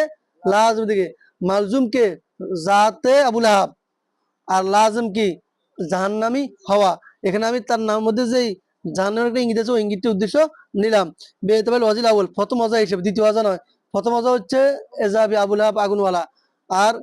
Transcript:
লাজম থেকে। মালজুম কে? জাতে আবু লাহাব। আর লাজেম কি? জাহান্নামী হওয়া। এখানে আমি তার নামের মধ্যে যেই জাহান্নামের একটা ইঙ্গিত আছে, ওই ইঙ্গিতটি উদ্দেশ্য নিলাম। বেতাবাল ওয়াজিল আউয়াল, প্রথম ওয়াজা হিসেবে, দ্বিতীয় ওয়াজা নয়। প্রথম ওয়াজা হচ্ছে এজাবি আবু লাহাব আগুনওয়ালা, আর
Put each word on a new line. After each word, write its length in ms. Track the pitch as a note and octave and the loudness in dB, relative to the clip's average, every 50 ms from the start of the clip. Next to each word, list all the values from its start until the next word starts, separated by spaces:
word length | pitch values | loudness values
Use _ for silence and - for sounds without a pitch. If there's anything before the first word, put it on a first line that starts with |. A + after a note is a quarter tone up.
| D#4 D4+ - _ _ _ _ _ - | 0 0 -4 _ _ _ _ _ -2
লাজম 420 | F#3+ G3 G#3 A3 A3+ A3+ A3 A3+ G#3 | 0 2 4 4 2 2 0 -2 -2
থেকে। 200 | G#3+ G3 F#3 D#3+ - _ _ _ _ _ | 0 -2 -2 -4 -6 _ _ _ _ _
মালজুম 420 | F3+ F3+ F#3+ G3+ G#3 F#3+ A3 C4+ C4 A3 | -4 -2 0 0 0 0 0 0 0 0
কে? 160 | A#3+ C4 A#3 G3+ E3 - _ _ _ _ F#3+ - G3 E3+ D#3+ | 0 0 0 0 0 -4 _ _ _ _ -12 -10 -8 -6 -2
জাতে 480 | F#3+ G3+ G3+ G#3 A3 G#3+ A3 - B3 C4 C#4+ | 0 2 4 4 2 0 0 0 2 2 4
আবু 180 | C#4+ B3 A3 A#3 | 2 2 0 0
লাহাব। 300 | A#3 A3 G#3 G3 F#3 - - _ _ _ _ _ _ _ _ _ _ _ _ _ _ - | 2 4 4 4 2 0 -4 _ _ _ _ _ _ _ _ _ _ _ _ _ _ -2
আর 160 | F#3 F#3+ F#3+ | -2 -2 0
লাজেম 420 | F#3+ G3 G#3 A3 A3 G#3 A#3+ A#3 A3 F#3 | 2 2 4 4 4 2 0 -4 -4 -2
কি? 140 | A3 G#3+ F#3+ D#3+ - _ _ _ _ _ _ _ - | -2 -2 -2 -2 -6 _ _ _ _ _ _ _ -10
জাহান্নামী 680 | F#3+ D3+ F#3 F3+ F#3+ G3 G#3 G#3+ A3 A#3 A#3+ C#4 C#4+ B3+ - _ _ - | -6 -4 -2 -2 -2 -2 -2 -2 -2 -2 -2 -2 -4 -6 -10 _ _ 0
হওয়া। 220 | G3 G#3 G3+ F#3 E3 - - - _ _ - | 2 2 4 2 0 -2 -8 -18 _ _ -4
এখানে 220 | G3 F3 G#3+ A3+ | -4 -2 -2 -2
আমি 140 | A3+ A#3+ B3 | -2 -2 -4
তার 200 | A#3+ - A#3+ A3+ | -4 -4 -4 -2
নামের 240 | A3 G#3+ G#3+ A3 A3 | -2 -2 -2 -2 -2
মধ্যে 220 | A3 A3 A#3 B3+ | -2 -2 -2 -2
যেই 220 | A3+ B3 B3+ B3 A3+ F#3+ - _ _ _ _ _ F3 D#3 | 0 0 0 0 -2 -4 -8 _ _ _ _ _ -8 -4
জাহান্নামের 340 | F#3 F#3+ G3+ G#3+ A3+ A#3+ A#3+ | -4 -2 -2 -2 -2 -2 -2
একটা 120 | A3+ B3+ | -2 -2
ইঙ্গিত 180 | B3 A#3 A3 A3 | -2 0 -2 -2
আছে, 120 | A3+ A3+ | -2 0
ওই 100 | B3 A3 | 0 -2
ইঙ্গিতটি 260 | G#3+ G#3 G#3 F#3 G3 A#3+ | 0 -2 -4 -4 -2 -2
উদ্দেশ্য 300 | A3 F#3 G#3+ G3 - D4 D#4 D4+ - - _ _ - | -2 -2 -2 -2 0 0 0 0 -2 -10 _ _ -4
নিলাম। 320 | G3+ G3+ A3+ A3 G#3 F#3 D#3+ - _ - - _ _ - | -2 0 2 2 2 0 0 -6 _ -20 -20 _ _ -2
বেতাবাল 380 | F#3 G#3+ A3 G#3 A#3 A#3 B3 A#3 | 0 0 0 2 0 0 2 2
ওয়াজিল 220 | G#3+ G#3 A3 A#3+ | 0 0 2 2
আউয়াল, 220 | A3+ A3 G#3 F#3+ - | 2 2 2 2 -2
প্রথম 300 | - - G3+ G#3 C4+ A#3+ | -2 -4 -4 -2 -2 -2
ওয়াজা 180 | A#3 A3 A3+ A3+ | 0 0 0 0
হিসেবে, 240 | G#3+ F3 G3+ F3+ | 0 0 -2 -2
দ্বিতীয় 220 | F3+ G#3 F#3+ A3 G#3+ | -2 -2 -2 2 2
ওয়াজা 180 | G#3+ G#3 A3+ A3 | 2 2 2 0
নয়। 160 | G#3 F#3 F3 - _ _ _ _ _ - | 0 -2 -4 -6 _ _ _ _ _ -6
প্রথম 180 | G3 F#3+ A#3 | -4 -2 0
ওয়াজা 200 | A#3 A#3+ A#3 B3+ | -2 0 0 0
হচ্ছে 280 | B3 B3 - - C4 C4 C4+ C#4 C#4 C#4+ - - - - | 0 0 -2 -2 0 2 2 2 0 -2 -8 -16 -8 -4
এজাবি 360 | A3+ G3+ G3 A3 A3 G#3+ G#3+ | -2 0 2 2 2 2 2
আবু 180 | G#3 G3+ G3 G#3 | 0 0 0 0
লাহাব 200 | G#3 G#3+ G#3+ G3 G#3+ | 2 2 0 0 0
আগুনওয়ালা, 460 | G#3 G3 G#3 G#3 G3+ F#3+ F3+ F3 E3 - _ _ _ _ _ _ _ _ | -2 0 0 0 0 0 0 -2 -4 -6 _ _ _ _ _ _ _ _
আর 240 | F#3+ F#3 G3+ A3 A3+ - | 0 2 2 2 0 -2